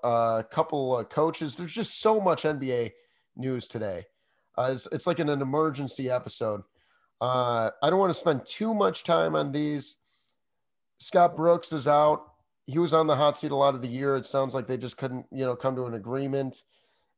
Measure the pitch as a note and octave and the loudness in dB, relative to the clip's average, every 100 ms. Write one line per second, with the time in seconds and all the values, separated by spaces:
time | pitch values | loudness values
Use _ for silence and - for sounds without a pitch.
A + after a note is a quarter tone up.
0 | A#2+ A#2 A2+ A2+ A2+ - D#3+ D3+ C3 B2 | 0 2 2 0 0 -2 0 -2 0 -2
1 | G#2+ - D#3 D#3+ D#3 B2+ E3+ A3 A3 - | -2 0 0 0 -8 -8 -8 -6 -6 0
2 | A3 A3 G3 D#3+ D#3 D3+ C3 B2 A2+ - | 2 4 2 2 0 -2 -2 -2 -2 -8
3 | _ _ _ - C3 B2+ - A#2 G#2+ F2+ | _ _ _ -8 -4 -4 -6 -6 -6 -6
4 | - _ _ _ _ - B2+ C3 - D#3 | -10 _ _ _ _ -2 -2 -2 -4 -4
5 | - E3 D3+ C#3+ C3+ C#3+ D#3+ C3+ C3+ - | -2 0 0 -2 0 0 0 -2 -8 -6
6 | B2+ B2 A#2+ - A2+ G#2 - _ _ _ | -2 -2 -4 -6 -4 -4 -8 _ _ _
7 | _ _ A#2+ B2+ B2 A#2 A2 - D3 F#3 | _ _ -2 0 2 0 0 0 2 4
8 | F#3+ D#3+ - C#3 - - A3 A3 G3 E3 | 2 2 0 0 -2 -6 -2 2 0 0
9 | - E3 D#3+ D#3 D3 C#3 D3+ D3 C3 - | 0 2 2 0 -2 -2 -4 -4 -8 -16
10 | _ _ _ _ _ _ _ _ _ _ | _ _ _ _ _ _ _ _ _ _
11 | - F#3 F3 D#3+ E3 E3+ - D#3 C3+ D3 | 0 4 6 6 4 4 2 -2 2 4
12 | D3+ D3+ - _ _ _ - C#3+ E3+ D#3+ | 6 2 -2 _ _ _ -6 0 2 4
13 | D#3+ C3+ D3 C#3+ D3+ C#3 C#3 C3 B2 B2 | 4 4 4 2 -2 2 2 2 -4 -2
14 | C#3 C3+ - C#3 C3+ C3 A2+ B2+ B2 - | 0 0 0 -2 0 -2 -4 -4 -6 -8
15 | C3+ B2+ - C3 C3 B2 C3+ C3 B2 A#2 | -8 -8 -10 -4 -4 -2 -2 -2 -4 -8
16 | G2+ C3 C#3 C#3 C3+ B2+ _ _ _ _ | -6 -6 -2 -2 -4 -8 _ _ _ _
17 | _ | _